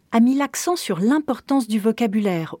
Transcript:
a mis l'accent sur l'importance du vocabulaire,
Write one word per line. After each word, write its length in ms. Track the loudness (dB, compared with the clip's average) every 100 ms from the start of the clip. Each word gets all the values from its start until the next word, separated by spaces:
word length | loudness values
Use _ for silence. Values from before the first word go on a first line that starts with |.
| _
a 80 | 2
mis 140 | 4
l'accent 400 | 4 0 -2 -4
sur 240 | -4 -4 0
l'importance 720 | 2 2 0 -6 -2 -2 0
du 100 | 0
vocabulaire, 800 | 0 0 0 0 0 -2 -4 -6